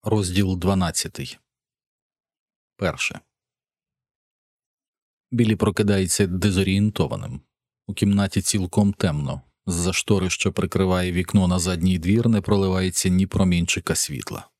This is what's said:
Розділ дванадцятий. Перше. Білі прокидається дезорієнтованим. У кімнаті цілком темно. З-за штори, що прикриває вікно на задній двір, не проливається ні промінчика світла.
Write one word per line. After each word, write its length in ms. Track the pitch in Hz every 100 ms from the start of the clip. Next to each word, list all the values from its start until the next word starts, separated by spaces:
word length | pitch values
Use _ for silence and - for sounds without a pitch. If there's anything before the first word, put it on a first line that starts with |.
Розділ 540 | - 107 90 90 98 92
дванадцятий. 800 | 90 95 87 - 85 - - - _ _ _ _ _ _ _ _ _ _ _ _ _ _
Перше. 420 | 92 76 - - _ _ _ _ _ _ _ _ _ _ _ _ _ _ _ _ _ _ _ _ _
Білі 240 | 117 113 107
прокидається 720 | 104 90 104 98 92 - 98
дезорієнтованим. 1120 | 92 104 92 95 98 104 - 73 - - - _ _ _ _ -
У 60 |
кімнаті 480 | 101 101 101 98 -
цілком 520 | - 104 92 - 101
темно. 480 | - 95 76 71 65 - _ -
З-за 280 | 85 87
штори, 360 | 92 - 101 92
що 240 | - 101
прикриває 580 | - 92 - 95 90 90
вікно 360 | 87 90 107 92
на 120 | 90
задній 400 | 85 87 90 92
двір, 300 | 85 110 117
не 120 | 110
проливається 680 | 95 101 95 92 92 - 95
ні 180 | 92 95
промінчика 680 | 98 95 87 85 - - -
світла. 540 | - 69 - - -